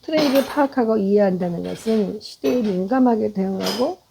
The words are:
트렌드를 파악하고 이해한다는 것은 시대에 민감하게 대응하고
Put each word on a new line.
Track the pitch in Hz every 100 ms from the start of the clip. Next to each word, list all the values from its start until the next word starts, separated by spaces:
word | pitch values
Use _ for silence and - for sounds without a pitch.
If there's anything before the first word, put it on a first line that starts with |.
트렌드를 | - 311 294 269 254
파악하고 | - 277 269 226 220
이해한다는 | 196 202 202 185 180 175
것은 | 180 180 226 220 190 208
시대에 | - - 269 254
민감하게 | 214 180 190 262 254 226 214
대응하고 | 202 190 190 190 202 269 370 _